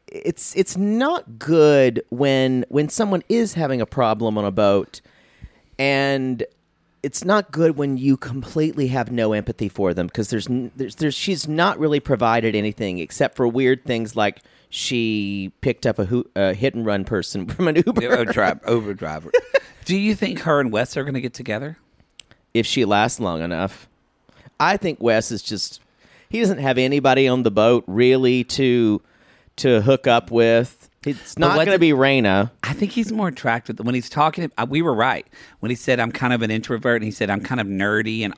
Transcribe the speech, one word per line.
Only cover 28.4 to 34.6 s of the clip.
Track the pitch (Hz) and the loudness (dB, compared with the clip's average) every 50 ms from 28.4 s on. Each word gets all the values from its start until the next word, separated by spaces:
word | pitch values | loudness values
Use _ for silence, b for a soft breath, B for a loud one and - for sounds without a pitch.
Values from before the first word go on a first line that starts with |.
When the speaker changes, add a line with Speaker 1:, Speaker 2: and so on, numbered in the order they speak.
| 123 | 0
Speaker 1:
to, | - - - 135 127 123 120 117 110 104 101 - b b b b b b b b b b | -2 -2 0 2 2 4 4 4 4 2 0 -2 b b b b b b b b b b
to | - - 131 120 107 101 | -2 2 4 4 4 6
hook | 127 135 127 - | 4 4 4 4
up | 131 117 117 - - | 4 4 4 2 2
with. | 120 117 117 113 113 117 123 127 - - - - _ _ - | 2 4 6 6 6 4 2 0 -4 -16 -20 -20 _ _ -8
It's | 147 139 - - - - | -8 -8 -8 -10 -12 -4
Speaker 2:
But | 143 | 0
Speaker 1:
not | 165 170 185 156 | 2 2 4 4
Speaker 2:
what | 165 | 4
Speaker 1:
gonna | 202 196 | 4 4
Speaker 2:
the | 175 | 4
Speaker 1:
be | 165 160 | 4 4
Raina. | 147 131 135 139 135 131 113 101 95 98 101 117 - _ - | 6 6 4 4 4 4 4 4 4 4 2 0 -2 _ -8
Speaker 2:
I | - 147 | -8 -6
think | - 208 190 - | -4 -4 -4 -2
he's | 240 226 - 113 | -4 -4 -4 -2
more | 220 202 175 | -2 -2 -4
attractive | 131 - - 127 113 120 - - 110 - | -4 -4 -4 -2 -2 -2 -4 -8 -10 -6
when | 107 120 127 | -4 -4 -2
he's | 123 117 - | -4 -4 -4
talking. | - 147 151 160 156 180 170 147 - | -2 0 0 0 0 -2 -6 -6 -6
Uh, | - | -6